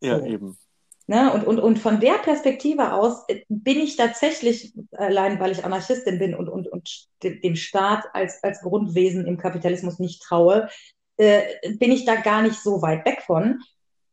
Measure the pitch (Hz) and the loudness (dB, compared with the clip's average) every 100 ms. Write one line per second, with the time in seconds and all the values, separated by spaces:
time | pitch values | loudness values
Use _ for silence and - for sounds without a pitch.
0 | 135 117 135 107 98 95 _ _ _ - | -2 0 -2 -6 -8 -16 _ _ _ -18
1 | - 214 269 208 208 226 226 220 226 214 | -2 2 4 2 0 2 2 2 2 2
2 | 240 392 - 294 277 262 294 294 233 190 | 4 2 0 0 0 0 -2 0 0 0
3 | 226 240 - 196 - 214 262 277 302 - | 0 -2 -6 -8 -6 -4 0 0 0 0
4 | 233 - 294 320 233 233 - - - - | -2 0 -2 0 0 -2 -4 -18 -16 -6
5 | 196 196 196 175 190 180 185 185 - 254 | -2 0 0 0 -2 -4 -4 -6 -2 -2
6 | 208 180 190 - 175 190 175 180 - - | -2 -2 -2 -4 -8 -8 -10 -12 -12 -16
7 | - _ 185 - 180 165 - 196 196 214 | -20 _ -8 -4 -2 -4 -2 0 0 0
8 | - - 190 - 202 196 180 202 190 170 | -2 -4 -4 -4 -6 -6 -4 -2 0 2
9 | 185 180 175 175 185 175 175 180 180 175 | 2 2 -4 -4 -4 -4 -2 -2 -4 -6
10 | 180 - - 170 170 208 214 - - _ | -8 -8 -2 4 6 4 2 -8 -20 _
11 | _ - 214 208 - - - 214 240 254 | _ 2 6 6 2 -6 -8 0 2 4
12 | 247 220 214 214 220 214 208 196 160 160 | 2 0 2 2 2 0 -2 0 0 0
13 | 240 277 - 165 214 254 - _ _ _ | 0 -2 0 0 2 -2 -6 _ _ _
14 | _ | _